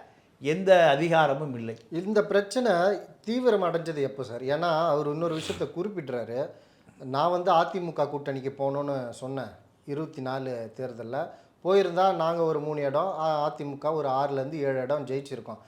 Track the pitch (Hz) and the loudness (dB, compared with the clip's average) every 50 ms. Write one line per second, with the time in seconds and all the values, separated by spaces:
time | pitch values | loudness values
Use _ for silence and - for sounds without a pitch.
0 | - - _ _ _ _ _ - 131 139 156 185 190 190 185 180 165 156 139 143 | -14 -20 _ _ _ _ _ -8 -2 -2 -2 0 6 8 8 10 10 8 6 6
1 | 165 170 165 160 156 143 139 143 151 143 127 117 117 113 113 - - - 170 165 | 4 4 4 6 6 4 4 0 -2 -6 -6 -6 -6 -8 -8 -10 -12 -8 -6 -6
2 | 185 196 220 208 202 208 185 202 202 196 - 262 247 226 185 170 175 196 202 170 | -2 0 2 2 2 4 2 2 2 2 -2 0 2 2 4 4 4 2 2 0
3 | - - - _ - 214 226 254 254 247 214 196 185 170 165 165 160 160 156 147 | -4 -12 -20 _ -8 -4 -2 0 2 4 4 4 2 2 0 0 -2 -4 -2 -2
4 | 139 131 131 - 127 107 117 120 127 131 143 151 170 175 160 156 165 170 147 147 | -2 -2 -2 -6 -8 -8 -8 -8 -2 -2 0 0 2 2 2 2 4 2 2 2
5 | 151 147 147 156 170 170 160 160 151 - 190 - 170 139 - 165 180 214 202 180 | 0 0 -2 -2 -2 -2 -2 -4 -4 -6 -4 -4 -4 -6 -4 -6 -6 -6 -6 -8
6 | 147 131 123 120 113 107 117 127 147 175 - - _ _ _ _ _ _ - - | -8 -6 -6 -6 -6 -6 -4 -4 -6 -6 -8 -16 _ _ _ _ _ _ -20 -16
7 | 143 131 131 139 156 175 180 175 175 190 175 165 175 175 - 190 175 170 151 - | -10 -4 0 0 2 2 2 2 2 4 6 4 4 2 0 -6 -6 -6 -2 -2
8 | 147 139 143 143 139 143 135 135 127 139 139 139 139 139 139 143 143 143 139 135 | -2 -2 -2 -6 -6 -6 -6 -6 -6 -8 -6 -4 -4 -2 -2 -2 -4 -4 -4 -4
9 | 123 120 113 - 131 131 135 135 123 107 95 - - _ _ _ - - 143 143 | -6 -8 -10 -12 -10 -8 -8 -8 -8 -10 -12 -18 -20 _ _ _ -12 -10 -8 -8
10 | 160 151 156 147 131 131 131 135 131 131 123 117 113 110 - - 131 123 120 113 | -8 -8 -10 -10 -8 -6 -6 -6 -6 -6 -8 -8 -8 -10 -10 -10 -10 -10 -10 -10
11 | 117 113 123 139 165 170 - - - _ _ _ - 170 190 202 190 180 170 180 | -10 -8 -6 -6 -6 -6 -10 -18 -20 _ _ _ 0 4 4 4 4 4 2 4
12 | 185 190 185 170 160 165 170 170 165 160 160 151 147 151 151 147 143 139 135 147 | 4 4 4 2 0 0 2 2 2 2 0 0 -2 -4 -4 -2 -2 0 0 0
13 | 170 196 175 156 156 160 156 151 147 156 156 160 151 143 139 139 143 151 160 156 | 0 0 -2 -2 -2 0 0 0 0 -2 -2 -4 -8 -8 -8 -4 -4 -2 -2 0
14 | 143 135 131 135 143 143 139 135 131 139 160 160 139 139 135 131 127 127 147 151 | -2 0 0 0 0 0 0 -2 -4 -4 -4 -4 -2 -2 0 -2 -2 -2 -2 -2
15 | 139 123 131 139 139 - 135 117 110 - 110 104 - | -2 -4 -6 -6 -6 -6 -10 -12 -10 -12 -14 -16 -16